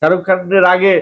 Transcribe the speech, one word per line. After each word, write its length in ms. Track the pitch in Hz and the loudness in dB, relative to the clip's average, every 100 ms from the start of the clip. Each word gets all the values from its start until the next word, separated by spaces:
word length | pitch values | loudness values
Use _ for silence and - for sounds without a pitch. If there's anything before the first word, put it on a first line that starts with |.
শাহরুখ 200 | 156 180 175 | -2 -2 -2
খানের 380 | 185 180 190 185 | -4 -2 0 2
আগে 200 | 180 190 180 | 2 0 0